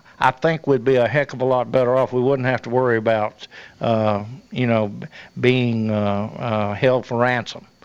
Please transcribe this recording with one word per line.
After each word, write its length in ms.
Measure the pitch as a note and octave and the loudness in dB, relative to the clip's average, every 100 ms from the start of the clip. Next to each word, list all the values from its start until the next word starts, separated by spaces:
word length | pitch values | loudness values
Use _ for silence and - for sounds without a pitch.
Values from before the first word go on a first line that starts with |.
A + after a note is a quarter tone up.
| _ - | _ -2
I 120 | B2+ | 0
think 340 | - D#3+ D#3+ - | 2 -2 -2 0
we'd 180 | C3+ | 0
be 120 | A#2+ B2+ | 2 2
a 120 | A#2 | 2
heck 260 | D3 C#3 | 0 -2
of 80 | B2+ | -2
a 40 | B2+ | 0
lot 260 | B2+ A#2 | 0 0
better 240 | C3 B2 C3 | 0 2 2
off. 160 | B2+ | 0
We 100 | B2+ | 0
wouldn't 260 | B2+ C#3 B2+ | 0 0 0
have 160 | B2 | -2
to 80 | - | -2
worry 260 | A#2+ B2+ A2+ | 0 2 2
about, 500 | A2+ A2 G#2+ - - - - - | 2 0 0 -6 -20 -20 -20 -6
uh, 440 | A#2 A2+ G#2+ G#2 G#2 C3 - | -2 2 2 0 -4 -14 -12
you 140 | C#3 B2 | -4 0
know, 220 | A2+ G#2+ | 2 0
b-, 200 | A#2 - - - - | -6 -14 -16 -18 0
being, 520 | B2 B2+ B2 A2+ A2 | 2 2 2 0 0
uh, 380 | G#2 G#2 G2+ G#2+ - | 0 0 -2 -4 -6
uh, 340 | B2+ G#2+ G#2 | -4 -2 -2
held 320 | G2+ C3 B2+ - | 0 2 2 -2
for 140 | A#2 | 0
ransom. 460 | B2 B2 - - - _ | 0 0 -4 -12 -18 _